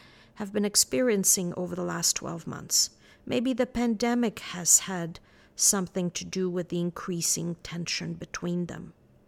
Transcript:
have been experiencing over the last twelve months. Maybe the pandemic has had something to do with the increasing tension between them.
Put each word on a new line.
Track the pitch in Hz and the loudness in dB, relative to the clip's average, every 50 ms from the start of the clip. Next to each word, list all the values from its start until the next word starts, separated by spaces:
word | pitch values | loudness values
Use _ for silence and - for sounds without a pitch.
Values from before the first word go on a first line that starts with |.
| - - - - - - - | -18 -20 -20 -20 -20 -18 -10
have | - 208 196 | -10 -8 -4
been | 208 214 202 | -2 0 0
experiencing | 202 208 - - - 262 254 254 247 208 196 185 - - 196 180 175 - | 4 4 4 4 4 4 2 4 4 4 4 4 4 4 4 2 -2 -2
over | - 180 170 175 | -4 -4 -4 -4
the | 180 | -4
last | 175 175 170 170 165 - - | -2 -2 -2 0 0 0 0
twelve | - - - 170 165 - | 0 -4 -6 -6 -6 -8
months. | - 127 - - - - - - - - _ - - - _ - | -8 -10 -8 -4 0 2 2 2 2 -2 _ -20 -20 -20 _ -6
Maybe | - - 247 233 262 | -2 0 0 2 2
the | 247 240 247 | 2 2 0
pandemic | 254 - 233 240 233 226 196 240 233 240 240 240 208 - - | 0 0 0 2 2 2 2 2 2 2 2 2 0 -2 -4
has | - - - 180 170 - - - | -12 -10 -8 -2 2 4 4 4
had | - 190 190 175 170 165 175 - - _ - - - _ - | 4 2 -4 -4 -4 -6 -8 -10 -18 _ -20 -20 -20 _ -4
something | - - - 208 196 180 - - 190 175 175 | 2 2 4 4 4 2 0 -2 -2 -2 -2
to | - - 180 | -2 -4 -8
do | 170 - 190 185 180 | -6 -2 -2 -2 0
with | 175 180 170 - | 0 -2 -4 -2
the | 175 175 | -2 0
increasing | 175 175 170 - - 190 180 170 165 - - 160 165 170 170 - | 0 -2 -2 -4 -6 -4 -2 -2 0 0 0 0 -2 -4 -6 -6
tension | - - 170 170 165 - - - - 165 170 | -8 -10 -8 -8 -6 -4 -4 -4 -4 -6 -8
between | 170 - - - - - 175 175 175 175 | -8 -10 -10 -8 -6 -4 -2 0 0 -2
them. | 165 - - 170 165 - _ _ _ _ - _ | -4 -6 -10 -12 -14 -18 _ _ _ _ -20 _